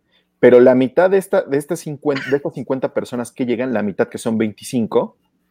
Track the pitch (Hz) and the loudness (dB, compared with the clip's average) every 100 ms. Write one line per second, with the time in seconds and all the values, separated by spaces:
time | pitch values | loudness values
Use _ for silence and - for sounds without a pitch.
0 | _ _ _ _ 123 123 127 127 131 - | _ _ _ _ 6 8 8 4 2 2
1 | 185 196 185 196 - 139 151 170 160 143 | 2 0 0 -2 -2 -4 -4 -8 -10 -8
2 | 147 135 131 143 165 - 113 131 139 110 | -6 -6 -2 -4 -4 -10 -8 -6 -4 -6
3 | 95 120 117 - 123 113 131 107 104 87 | -8 -8 -10 -6 -4 -4 -4 -4 -4 -4
4 | 120 107 120 110 110 - - 127 107 117 | -4 -4 -4 -2 -4 -6 -6 -4 -2 -2
5 | 202 _ _ _ _ | -2 _ _ _ _